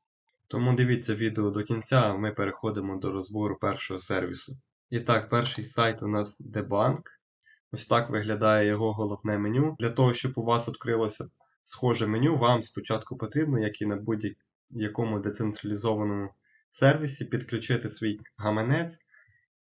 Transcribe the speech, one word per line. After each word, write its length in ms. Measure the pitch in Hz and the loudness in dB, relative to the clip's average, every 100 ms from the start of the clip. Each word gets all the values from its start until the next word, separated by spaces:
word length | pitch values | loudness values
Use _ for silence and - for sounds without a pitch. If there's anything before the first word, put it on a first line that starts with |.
| _ _ _ _ _ | _ _ _ _ _
Тому 220 | 117 123 | 0 2
дивіться 420 | 123 127 120 - | 4 4 2 0
відео 360 | 104 113 110 104 | -2 -2 0 0
до 140 | 104 | -2
кінця, 360 | - 113 - 131 | -2 -4 2 2
а 160 | 110 98 | 4 2
ми 160 | 107 | -2
переходимо 640 | 107 98 - 110 101 98 95 | -2 -4 -2 -4 -4 -4 -4
до 160 | - | -4
розбору 440 | 95 95 107 104 95 | -4 -6 -4 -2 -2
першого 400 | 98 95 - 92 | -2 -2 -6 -8
сервісу. 560 | - 95 90 90 - - _ _ _ | -4 -2 -2 -6 -10 -14 _ _ _
І 100 | 117 | -4
так, 280 | 117 113 - | 2 2 2
перший 360 | 120 123 - | 0 0 -4
сайт 380 | 107 - 113 110 | -4 0 0 0
у 60 | 104 | -2
нас 320 | 104 104 - | 0 -2 -6
Дебанк. 720 | 120 104 101 101 123 - - - _ _ _ _ _ | -8 -6 -2 2 2 0 -6 -20 _ _ _ _ _
Ось 140 | 107 - | -10 0
так 240 | 117 117 | 2 2
виглядає 580 | 107 104 107 110 107 104 | -2 -2 2 6 6 6
його 240 | 104 110 | 4 0
головне 460 | 104 104 101 107 104 | 0 -2 -2 -2 0
меню. 380 | 104 123 156 151 | 0 2 0 0
Для 120 | 117 | -2
того, 240 | 127 127 | 4 4
щоб 180 | 117 123 123 | 4 -2 -2
у 60 | |
вас 260 | 113 117 117 | 2 2 0
відкрилося 600 | - 117 113 110 - - _ _ _ | -6 -2 0 0 -2 -12 _ _ _
схоже 420 | - - 123 117 107 | -20 -2 0 2 2
меню, 300 | 110 147 147 | 2 4 4
вам 260 | 123 120 | 4 4
спочатку 540 | - - - 110 - - | 2 -8 -2 -4 -4 -8
потрібно, 420 | 110 147 151 123 | -4 0 2 2
як 240 | 107 - | 0 0
і 40 | 104 | -2
на 100 | 101 | -2
будь-якому 1200 | 110 107 104 - _ _ _ 117 107 113 113 104 | -2 -2 -4 -8 _ _ _ -6 -4 -2 -2 -2
децентралізованому 1120 | 104 104 110 104 104 104 113 107 104 101 98 - _ _ _ | -4 -2 -4 -4 -6 -2 0 0 0 -2 -4 -10 _ _ _
сервісі, 540 | - 135 151 147 - | 2 4 4 0 -6
підключити 640 | 131 131 - 113 - 117 104 | -6 -6 -4 -6 -2 -2 -2
свій 320 | - 110 104 - - | -4 -4 -4 -10 -4
гаманець, 600 | 107 107 117 156 170 - _ _ _ _ _ _ | -2 0 2 0 -2 -8 _ _ _ _ _ _